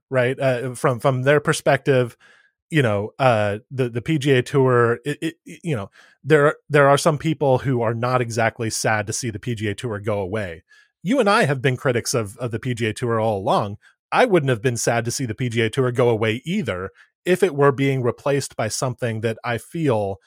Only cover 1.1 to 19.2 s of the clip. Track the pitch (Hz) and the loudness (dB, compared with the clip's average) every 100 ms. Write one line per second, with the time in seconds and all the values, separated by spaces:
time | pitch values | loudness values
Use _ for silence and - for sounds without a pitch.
1.1 | 127 127 147 143 151 - 139 - 131 120 | 0 2 2 2 0 0 0 2 2 0
2.1 | - _ _ _ _ _ 160 123 104 107 | -6 _ _ _ _ _ 0 2 0 -2
3.1 | - 135 113 104 104 - 131 127 117 110 | 0 2 4 2 -2 -8 -4 -2 -2 -2
4.1 | 160 143 131 123 143 131 123 117 117 143 | -2 2 2 2 0 4 4 2 0 -4
5.1 | 147 160 - - 175 170 127 98 _ _ | -6 -8 -8 -16 -12 -6 -6 -6 _ _
6.1 | _ 131 151 147 - - 147 139 139 175 | _ 2 4 4 2 0 4 6 4 2
7.1 | 147 160 147 143 127 135 123 113 117 120 | 0 -2 0 2 2 0 0 0 -2 0
8.1 | 127 120 113 113 - 110 - 127 107 101 | 0 0 0 -2 -2 -4 -2 0 0 -2
9.1 | - 120 107 - 113 107 101 123 101 107 | -6 -6 -8 -8 -4 -4 -6 -6 -6 -4
10.1 | 104 92 107 95 82 _ _ _ _ 165 | -4 -4 -4 -6 -10 _ _ _ _ -2
11.1 | 277 202 214 165 139 131 127 139 120 - | 0 2 2 2 0 -2 0 0 0 -2
12.1 | 123 107 101 123 110 127 120 113 107 120 | -4 -4 -8 -8 -6 -6 -4 -4 -4 -2
13.1 | 113 110 101 101 180 107 104 _ _ _ | 0 0 -2 0 0 -2 -8 _ _ _
14.1 | 165 247 180 135 120 123 117 - 117 113 | 0 4 4 2 0 0 0 0 0 -2
15.1 | - 127 104 127 113 113 - 127 123 120 | -4 -6 -4 -2 0 0 0 0 2 2
16.1 | 110 110 117 - 202 135 90 95 - _ | 2 0 -2 -4 -4 -4 -6 -8 -12 _
17.1 | _ - 180 190 143 143 127 139 131 120 | _ -2 2 2 4 2 4 0 0 -2
18.1 | - - 143 - - 113 - 131 123 120 | -2 -2 -2 -2 -4 -4 -4 -6 -4 -4
19.1 | 110 | -2